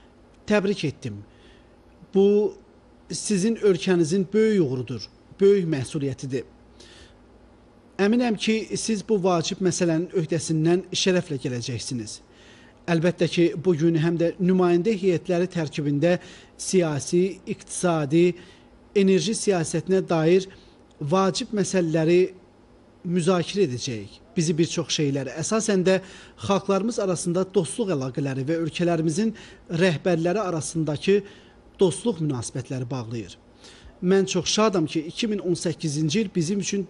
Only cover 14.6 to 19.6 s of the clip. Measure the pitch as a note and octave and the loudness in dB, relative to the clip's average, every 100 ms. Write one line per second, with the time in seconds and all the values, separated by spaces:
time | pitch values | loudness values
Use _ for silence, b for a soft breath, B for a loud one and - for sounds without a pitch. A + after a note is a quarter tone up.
14.6 | F3+ F3 F3 G3+ F#3+ D#3+ E3+ F3 F3+ F3 | 4 4 2 0 0 0 0 0 0 -2
15.6 | D3+ - D3 C#3+ E3 F3+ B B B B | -4 -4 -2 2 2 2 B B B B
16.6 | - F#3+ D#3+ D3 - F3 F#3+ - - - | 0 0 2 -2 0 0 0 -4 -10 -12
17.6 | - - F3+ D#3+ C#3 E3 F3+ E3+ B B | -10 -4 0 0 2 4 2 0 B B
18.6 | B - - G#3 F#3+ F#3 E3+ A3+ G#3 F3+ | B -20 -4 2 4 4 2 -2 0 0